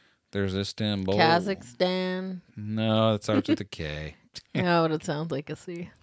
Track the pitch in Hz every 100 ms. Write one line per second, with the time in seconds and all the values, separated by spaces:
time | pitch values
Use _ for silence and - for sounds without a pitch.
0 | _ _ _ 101 98 95 101 - 107 101
1 | 95 104 165 170 190 190 - - 180 185
2 | 185 185 190 180 - - 104 110 110 110
3 | 110 107 - 107 - 311 98 - 78 76
4 | 76 - _ - - - 180 170 165 156
5 | - 147 165 139 151 151 - 175 175 -